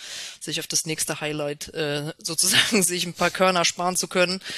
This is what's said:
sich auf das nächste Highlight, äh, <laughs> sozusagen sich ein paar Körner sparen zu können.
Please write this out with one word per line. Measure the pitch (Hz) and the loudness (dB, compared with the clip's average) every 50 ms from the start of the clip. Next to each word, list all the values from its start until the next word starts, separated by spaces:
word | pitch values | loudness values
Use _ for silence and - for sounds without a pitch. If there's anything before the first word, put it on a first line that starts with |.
| - - - - - - - - | -14 -12 -12 -12 -12 -12 -12 -10
sich | - - 147 165 | -8 -6 -6 -6
auf | 151 - | -4 -2
das | - - - | -2 0 0
nächste | 160 156 - - - 156 - | 0 -2 -2 -2 -4 -4 -4
Highlight, | 156 151 151 151 147 143 147 151 - - - | -4 -4 -4 -4 -4 -4 -6 -6 -10 -8 -4
äh, | 160 156 147 143 143 143 156 - | -4 -2 -2 -2 -2 -4 -6 -8
<laughs> | - | -8
sozusagen | - 160 165 - - - - - - - - 208 180 | -8 -4 0 2 2 4 6 4 4 4 4 2 2
sich | - 175 175 170 | 2 0 0 -2
ein | 175 - | -4 0
paar | - 180 175 | 0 0 0
Körner | - - 185 185 185 175 170 | 4 4 4 4 4 4 2
sparen | - - - 175 180 185 | 2 0 0 0 0 0
zu | - - | 0 -2
können. | - - 185 180 175 185 190 - - - | 0 2 2 4 4 2 -4 -8 -8 -8